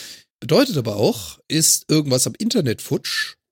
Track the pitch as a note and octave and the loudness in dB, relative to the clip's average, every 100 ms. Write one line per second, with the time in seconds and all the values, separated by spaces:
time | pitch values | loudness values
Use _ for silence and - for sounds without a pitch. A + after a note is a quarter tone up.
0 | - - _ _ A#2+ F3+ C#4+ D#3+ A2+ G2+ | -2 -16 _ _ 0 2 4 0 -4 0
1 | C3+ B3 - - _ D3+ D#3 - - D3+ | 0 0 -8 -16 _ 0 2 2 2 0
2 | D3 B2+ A#2+ - A3+ A#3 C3+ G#2 - D3+ | 2 0 0 -2 -2 0 0 -2 -4 -4
3 | - - - - _ | -4 -6 -6 -10 _